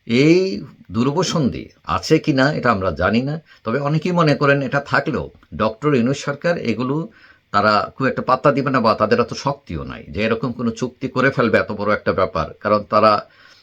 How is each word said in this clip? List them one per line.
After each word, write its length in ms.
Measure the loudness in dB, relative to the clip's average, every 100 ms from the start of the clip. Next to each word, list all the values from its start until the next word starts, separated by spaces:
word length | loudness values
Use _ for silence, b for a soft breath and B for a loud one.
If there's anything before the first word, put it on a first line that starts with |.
| 0
এই 560 | 4 6 4 2 -4 -12 -18 -8
দুরূহসন্ধি 760 | -2 0 0 -2 0 -2 -4 -10 _
আছে 340 | -6 -4 2 2
কি 140 | 2
না 200 | 2 0
এটা 180 | 0 0
আমরা 200 | 0 -2
জানি 320 | 0 0 0
না, 180 | -2 -6 b b
তবে 140 | -6 -4
অনেকেই 340 | -2 -2 0
মনে 220 | 2 2
করেন 280 | 4 2 2
এটা 180 | 0 -4
থাকলেও 500 | -2 -2 0 -4 -6 -12 _
ডক্টর 400 | -4 -4 -2 0
ইউনূস 240 | 2 2 -2
সরকার 400 | -6 -4 -2 -2
এগুলো 500 | -2 -2 -2 -4 -6 b b b _
তারা 420 | 0 2 2 0
খুব 120 | -2 -4
একটা 160 | -2
পাত্তা 300 | 0 2 2
দিবে 180 | 2 0
না, 100 | 0
বা 140 | 2
তাদের 260 | 2 2 2
অত 140 | 0
শক্তিও 500 | -4 -6 -6 -8 -10
নাই 200 | -10 -14 -10
যে 140 | -4
এরকম 300 | -2 -2 -4
কোনো 180 | -4 -6
চুক্তি 380 | -4 -8 -8 -6
করে 220 | 0 0
ফেলবে 280 | 2 2 2
এত 140 | 0
বড় 220 | -4 -2
একটা 180 | -2 0
ব্যাপার, 340 | 0 0 -2 -4 -6
কারণ 220 | 0 0
তারা 440 | 2 4 4 4 0 b b b